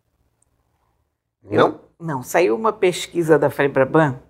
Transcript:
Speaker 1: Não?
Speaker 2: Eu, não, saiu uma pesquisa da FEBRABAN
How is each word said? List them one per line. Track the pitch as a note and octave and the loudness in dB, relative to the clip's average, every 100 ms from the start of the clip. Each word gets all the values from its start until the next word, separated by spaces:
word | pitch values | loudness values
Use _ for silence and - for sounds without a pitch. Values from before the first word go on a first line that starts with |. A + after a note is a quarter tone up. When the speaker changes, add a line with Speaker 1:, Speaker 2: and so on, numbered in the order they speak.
| _ _ _ _ _ _ _ _ _ _ _ _ _ _ | _ _ _ _ _ _ _ _ _ _ _ _ _ _
Speaker 1:
Não? | G2+ | -4
Speaker 2:
Eu, | G#2 D3+ D#3 _ - | 0 0 -2 _ -12
não, | E3 C3+ | -8 -8
saiu | B2 F3 G3 | -4 0 0
uma | A3+ A3 | 0 -2
pesquisa | G#3+ F#3 - - E3+ D#3+ D3+ | 0 -2 -2 -6 -2 2 2
da | C#3+ | 2
FEBRABAN | - C#3 C#3+ F3 D#3+ D3+ C3 | 0 -2 0 2 2 2 -2